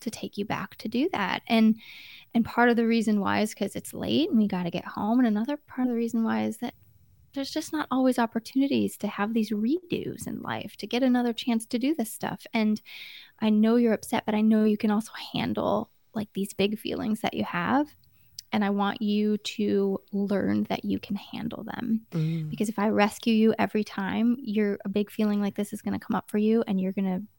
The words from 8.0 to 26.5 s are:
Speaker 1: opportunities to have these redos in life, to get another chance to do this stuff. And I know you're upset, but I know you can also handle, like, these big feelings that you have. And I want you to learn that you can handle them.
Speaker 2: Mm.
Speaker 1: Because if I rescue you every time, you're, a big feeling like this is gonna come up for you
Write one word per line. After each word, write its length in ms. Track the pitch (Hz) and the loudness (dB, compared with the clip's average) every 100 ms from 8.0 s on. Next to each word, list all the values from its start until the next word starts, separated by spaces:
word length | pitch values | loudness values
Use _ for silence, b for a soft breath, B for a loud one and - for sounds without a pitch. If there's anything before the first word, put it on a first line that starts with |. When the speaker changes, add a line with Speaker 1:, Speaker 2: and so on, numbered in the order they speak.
| 262 247 | 2 2
Speaker 1:
opportunities 760 | 226 226 - 269 277 247 202 - | 0 -2 -4 0 2 2 0 -2
to 80 | 208 | -6
have 240 | - 208 | -4 -2
these 160 | 226 214 | 0 0
redos 760 | 208 220 330 - - - - - | 0 0 -2 -2 -6 -6 -8 -8
in 140 | - | -8
life, 340 | - 110 - - | -6 -8 -8 -12
to 100 | 208 | -4
get 160 | 240 | 0
another 300 | 262 247 240 | 2 2 2
chance 320 | 233 - 226 - | -2 -2 -2 -2
to 120 | 240 | -2
do 160 | 262 | 0
this 180 | 320 220 | -2 -4
stuff. 340 | - - - - | -4 -6 -8 -4
And 260 | 226 214 214 - B B B B - | 0 2 0 -4 B B B B -2
I 100 | 220 | 2
know 260 | 214 220 240 | 4 6 6
you're 160 | 233 | 4
upset, 320 | 208 - - - | 2 0 -2 0
but 80 | |
I 60 | 214 | 2
know 240 | 220 220 | 4 6
you 120 | 214 208 | 4 4
can 120 | 214 | 2
also 220 | 208 220 - - | 0 -2 -10 -8
handle, 560 | - - 208 - 202 226 _ _ | -4 -2 0 0 0 -2 _ _
like, 140 | 220 208 | -8 -8
these 200 | 190 196 | -6 -6
big 240 | - 202 214 | 0 0 0
feelings 420 | - - 214 220 | -4 -4 -2 -2
that 140 | - | -2
you 100 | - | -4
have. 440 | 202 175 175 254 302 - _ b b - - | -4 -2 2 2 0 -6 _ b b -20 -4
And 120 | 220 | 0
I 60 | 202 | 0
want 320 | 202 202 - | 0 -2 -2
you 340 | 208 208 208 208 | 0 2 2 0
to 640 | - - 202 202 196 196 - | -4 -2 0 2 2 -2 -4
learn 520 | 202 202 202 190 208 214 | -4 0 0 2 0 0
that 140 | - | -4
you 140 | 202 196 | -4 -4
can 180 | - 202 | -4 -8
handle 460 | - - 233 - | -8 -8 -8 -8
them. 420 | 220 - 247 220 - | -10 -8 -2 -2 -2
Speaker 2:
Mm. 360 | 170 160 165 156 | -2 0 -2 -4
Speaker 1:
Because 200 | 151 214 | -4 -4
if 80 | 214 | 0
I 100 | 214 | 0
rescue 460 | 208 208 - 240 | 2 2 2 0
you 200 | 220 220 214 | 4 4 4
every 260 | 196 214 | 0 0
time, 520 | 208 - 190 208 233 240 | -4 -4 -4 0 0 0
you're, 360 | 240 208 208 202 | -2 0 0 -2
a 40 | 202 | -2
big 220 | 202 202 | -2 -2
feeling 300 | - 214 208 | 0 0 2
like 140 | 202 202 | 0 -2
this 160 | 208 | -6
is 80 | 208 | -4
gonna 160 | 202 196 | -6 -6
come 180 | - - | -2 -4
up 140 | - | -2
for 80 | 214 | 0
you 260 | 214 | 4